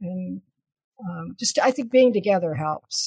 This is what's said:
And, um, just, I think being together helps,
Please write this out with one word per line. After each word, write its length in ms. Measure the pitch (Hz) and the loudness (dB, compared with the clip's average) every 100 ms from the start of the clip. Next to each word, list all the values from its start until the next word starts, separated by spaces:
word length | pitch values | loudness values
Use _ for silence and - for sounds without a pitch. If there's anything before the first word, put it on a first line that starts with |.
And, 400 | 175 185 180 185 - _ _ _ _ - 190 | -8 -6 -8 -10 -14 _ _ _ _ -14 -12
um, 280 | 170 170 - | -10 -12 -4
just, 200 | 240 - | 0 2
I 120 | 262 | 2
think 200 | 269 233 | 0 2
being 220 | 254 254 | 6 6
together 400 | 208 202 190 170 | 4 2 0 0
helps, 420 | 147 156 151 - - | -2 -4 -6 -6 -4